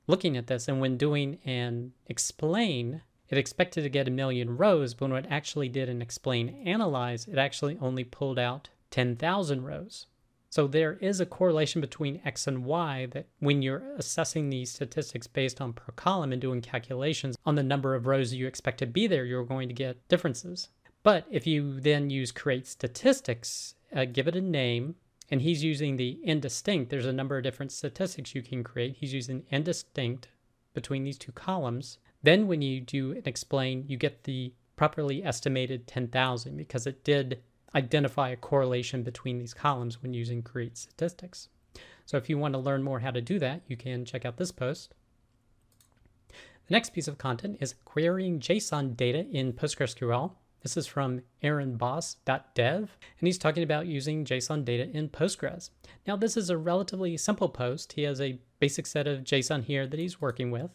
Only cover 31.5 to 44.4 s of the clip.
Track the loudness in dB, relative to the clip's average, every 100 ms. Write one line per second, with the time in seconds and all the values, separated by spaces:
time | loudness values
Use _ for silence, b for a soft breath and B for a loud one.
31.5 | -2 0 -2 -6 -14 b b 8 8 8
32.5 | 4 2 -2 -2 -2 -2 -2 -4 -6 -2
33.5 | 0 2 -2 -4 -2 -2 -2 -6 -6 -6
34.5 | -10 _ 0 0 2 -2 -2 -2 -2 0
35.5 | 0 0 -4 -6 -6 -2 2 2 0 -6
36.5 | -10 -6 -6 -4 -4 2 2 2 -6 -12
37.5 | _ _ -2 2 2 2 2 -2 -2 2
38.5 | 4 4 2 -2 -4 -4 -6 -4 -4 -6
39.5 | 0 2 2 -2 -6 -6 -4 -4 -4 -4
40.5 | -6 -6 -8 -14 -4 -4 -4 -18 -18 -20
41.5 | _ _ -20 B B B -2 0 0 0
42.5 | 0 0 0 0 -2 -2 -2 -2 0 0
43.5 | -2 -8 -8 -6 -6 -6 -6 -6 -4